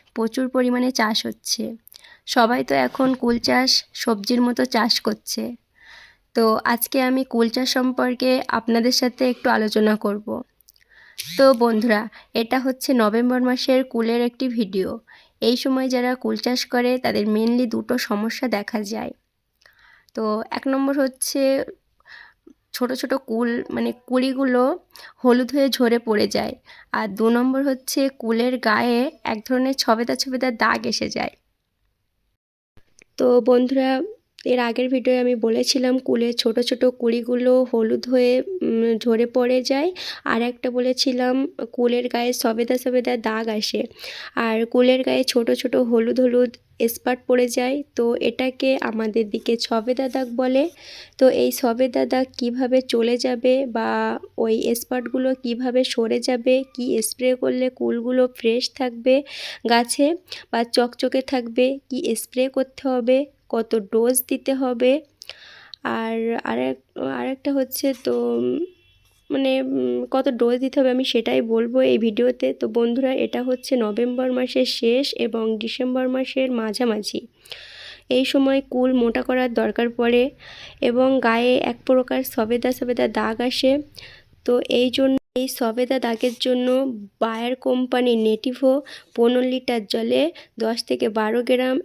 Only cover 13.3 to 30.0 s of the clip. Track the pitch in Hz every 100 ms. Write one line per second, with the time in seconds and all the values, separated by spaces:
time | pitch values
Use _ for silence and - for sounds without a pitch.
13.3 | 254 247 254 - 262 262 233 226 233 240
14.3 | 240 262 233 196 190 175 233 - - _
15.3 | _ 226 247 269 262 262 254 247 254 220
16.3 | 220 247 247 - 247 247 254 240 214 214
17.3 | 214 226 247 240 226 214 247 - 208 226
18.3 | - 254 208 202 214 202 220 - - _
19.3 | _ _ _ _ _ _ _ _ - 214
20.3 | 214 - - 269 269 269 285 269 262 -
21.3 | 285 269 269 - - _ _ - - -
22.3 | _ - _ _ - 247 254 262 269 -
23.3 | 226 240 240 - 240 233 226 - 254 262
24.3 | 262 269 247 262 349 - - - _ 254
25.3 | 247 247 285 277 233 240 233 233 208 208
26.3 | - - - - - _ 214 220 202 226
27.3 | 240 254 269 277 262 - 294 269 - 226
28.3 | 226 247 254 220 220 240 240 285 - -
29.3 | 220 - 254 262 262 - 226